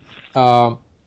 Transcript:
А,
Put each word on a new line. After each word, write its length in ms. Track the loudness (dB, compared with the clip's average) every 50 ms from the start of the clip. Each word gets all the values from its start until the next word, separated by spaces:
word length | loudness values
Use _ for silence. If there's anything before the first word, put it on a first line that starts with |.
| -20 -20 -20 -20 -18 -8 -4
А, 420 | -2 0 2 2 2 0 -2 -4 -8 _ _ _ _ _